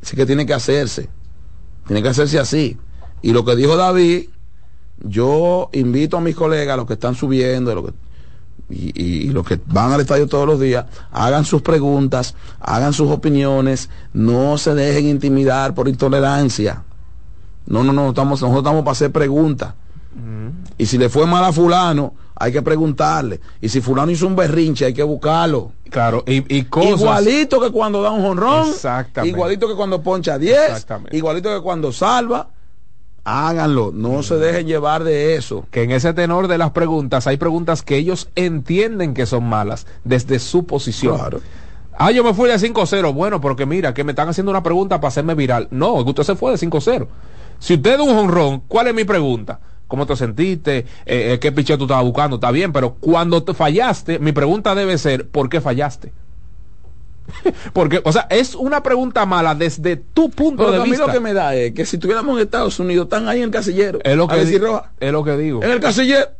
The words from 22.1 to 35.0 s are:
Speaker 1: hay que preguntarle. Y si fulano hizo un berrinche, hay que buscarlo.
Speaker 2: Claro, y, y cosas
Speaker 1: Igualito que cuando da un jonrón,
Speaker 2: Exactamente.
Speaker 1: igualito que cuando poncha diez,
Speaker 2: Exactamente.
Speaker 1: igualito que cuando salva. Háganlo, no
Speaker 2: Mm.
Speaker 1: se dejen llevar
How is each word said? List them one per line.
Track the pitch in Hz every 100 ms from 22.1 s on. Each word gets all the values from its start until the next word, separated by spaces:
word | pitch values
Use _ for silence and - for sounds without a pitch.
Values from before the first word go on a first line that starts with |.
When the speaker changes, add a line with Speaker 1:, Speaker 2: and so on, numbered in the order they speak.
| - - -
Speaker 1:
hay | 120
que | 131
preguntarle. | 135 156 160 131 151 156 131 92 - -
Y | 110
si | 123
fulano | 120 131 151
hizo | 170 180
un | 185
berrinche, | 170 160 160 135 131
hay |
que | 127
buscarlo. | 147 147 151 165 170 143 104 - -
Speaker 2:
Claro, | - 117 113 -
y, | 135 135 139
y | 123
cosas | - 185 202
Speaker 1:
Igualito | 220 208 208 277 302 262
que | 233
cuando | 214 220 202
da | 208
un | 214
jonrón, | 196 180 220 302 320
Speaker 2:
Exactamente. | - 139 123 127 - 170 175
Speaker 1:
igualito | 175 196 220
que | 202
cuando | 202 185
poncha | 156 185 170 143
diez, | 165 269 311
Speaker 2:
Exactamente. | 110 - 104 107 156
Speaker 1:
igualito | 160 160 190
que | 208
cuando | 170 175 151
salva. | 120 185 247 240 240 - - - - - - - - -
Háganlo, | 120 160 170 151 139 104
no | 85 113 135
Speaker 2:
Mm. |
Speaker 1:
se | 107 160
dejen | 160 170 165
llevar | 156 147 160